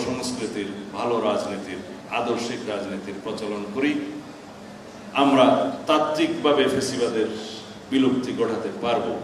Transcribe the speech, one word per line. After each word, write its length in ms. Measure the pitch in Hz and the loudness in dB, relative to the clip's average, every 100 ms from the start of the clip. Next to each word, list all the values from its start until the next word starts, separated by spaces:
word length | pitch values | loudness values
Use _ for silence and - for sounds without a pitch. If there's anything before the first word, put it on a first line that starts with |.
| 117 | 0
সংস্কৃতির, 640 | 127 - - 107 104 98 101 98 | -4 -4 -4 -4 -4 -6 -6 -8
ভালো 220 | 98 120 117 107 | -4 0 2 2
রাজনীতির, 500 | 104 - 98 92 90 - - - | 0 -2 -6 -6 -10 -10 -12 -6
আদর্শিক 480 | 117 120 110 - 110 107 | -4 0 -2 -2 -4 -4
রাজনীতির 500 | 104 95 98 101 98 | -4 -4 -6 -8 -8
প্রচলন 400 | 110 101 104 104 98 117 | -8 -6 -4 -4 -4 0
করি। 160 | 147 147 - - - - - - - - - - - | 2 2 -4 -8 -12 -16 -16 -16 -16 -16 -16 -16 -6
আমরা 320 | 131 139 131 127 - 135 - - | 2 6 8 8 6 2 -2 2
তাত্ত্বিকভাবে 760 | 156 151 156 160 - 147 139 127 | 4 4 2 2 2 4 6 4
ফেসিবাদের 540 | 131 123 127 117 110 110 - - - - - - | 4 0 0 0 2 0 -2 -8 -10 -12 -14 0
বিলুপ্তি 420 | 135 131 127 120 110 | 4 6 4 0 0
ঘটাতে 300 | 113 107 98 95 | 0 0 -4 -2
পারব। 240 | 117 127 117 113 | 0 2 0 -4